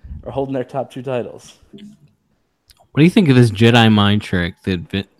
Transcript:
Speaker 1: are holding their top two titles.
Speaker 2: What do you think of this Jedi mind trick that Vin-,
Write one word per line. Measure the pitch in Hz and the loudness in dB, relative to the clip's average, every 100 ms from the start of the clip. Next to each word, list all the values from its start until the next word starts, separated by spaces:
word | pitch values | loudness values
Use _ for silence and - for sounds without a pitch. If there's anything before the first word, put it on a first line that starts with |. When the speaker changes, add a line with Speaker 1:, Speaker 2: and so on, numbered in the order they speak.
| - - | -20 -16
Speaker 1:
are | - | -10
holding | 123 135 | -8 -8
their | 135 | -8
top | 127 139 120 | -8 -10 -12
two | 135 | -14
titles. | 127 123 104 - - _ _ | -10 -10 -10 -16 -20 _ _
Speaker 2:
What | - - _ _ _ _ _ _ _ _ _ _ 135 | -20 -20 _ _ _ _ _ _ _ _ _ _ 2
do | |
you | 170 | 2
think | 220 165 | 4 2
of | 123 | 4
this | 120 | 2
Jedi | 98 113 120 113 | 2 2 4 4
mind | 107 101 104 | 4 2 -2
trick | - 92 87 - | -4 -6 -6 -8
that | - 90 | -8 -8
Vin-, | 78 98 - | -6 -10 -10